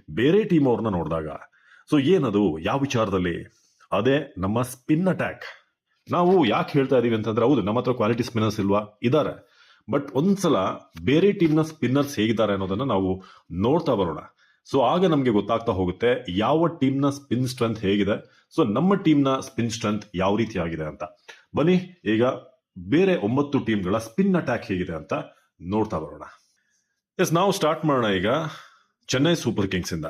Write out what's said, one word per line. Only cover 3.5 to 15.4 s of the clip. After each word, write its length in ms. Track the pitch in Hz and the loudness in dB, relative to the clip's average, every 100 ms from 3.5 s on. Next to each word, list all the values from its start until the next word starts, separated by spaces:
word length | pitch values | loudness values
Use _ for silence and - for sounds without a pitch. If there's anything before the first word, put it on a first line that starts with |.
| _ _ _ - | _ _ _ -4
ಅದೇ 420 | 90 123 143 - 87 | 0 2 0 -2 -6
ನಮ್ಮ 240 | 95 117 | -2 -2
ಸ್ಪಿನ್ 460 | 123 - - 156 185 | -4 -6 -2 0 0
ಅಟ್ಯಾಕ್. 340 | 156 - - - - _ _ _ _ - | -2 -4 -8 -16 -20 _ _ _ _ -4
ನಾವು 340 | 170 175 190 | 0 4 4
ಯಾಕೆ 340 | 110 113 - 143 | 4 2 0 0
ಹೇಳ್ತಾ 200 | 131 131 | 2 4
ಇದೀವಿ 160 | 117 | 2
ಅಂತಂದ್ರೆ, 320 | 110 110 110 117 | 0 0 2 4
ಹೌದು, 160 | 131 | 2
ನಮ್ಮ 160 | 95 120 | 2 0
ಹತ್ರ 140 | 127 | -2
ಕ್ವಾಲಿಟಿ 300 | 120 107 117 | 0 0 0
ಸ್ಪಿನ್ನರ್ಸ್ 380 | - 110 107 104 | -2 0 0 0
ಇಲ್ವಾ? 380 | 98 104 - - | 0 0 -2 -4
ಇದ್ದಾರೆ. 460 | 117 - - - _ _ _ _ - | 0 2 0 -6 _ _ _ _ -4
But 220 | 139 - | -4 -2
ಒಂದ್ಸಲ 420 | 135 190 196 165 95 95 - - 82 | 0 0 2 2 2 0 -4 -14 -6
ಬೇರೆ 280 | 92 156 202 | 2 4 4
ಟೀಮ್ನ 300 | 202 160 156 | 4 2 2
ಸ್ಪಿನ್ನರ್ಸ್ 540 | 156 - 123 139 139 107 | 0 -2 0 0 0 0
ಹೇಗಿದ್ದಾರೆ 360 | 110 107 104 | 0 2 0
ಅನ್ನೋದನ್ನ 300 | 98 92 98 | 0 -2 -4
ನಾವು 400 | 135 95 92 92 - - - | -2 0 0 -4 -8 -20 -10
ನೋಡ್ತಾ 420 | 85 117 165 147 | -2 0 2 0
ಬರೋಣ. 240 | 104 85 76 - _ _ _ - | -2 -2 -6 -14 _ _ _ -4
So 80 | 139 | 0
ಆಗ 240 | 123 180 185 | 2 2 2
ನಮ್ಗೆ 240 | 147 127 | 2 2
ಗೊತ್ತಾಗ್ತಾ 420 | 104 | 0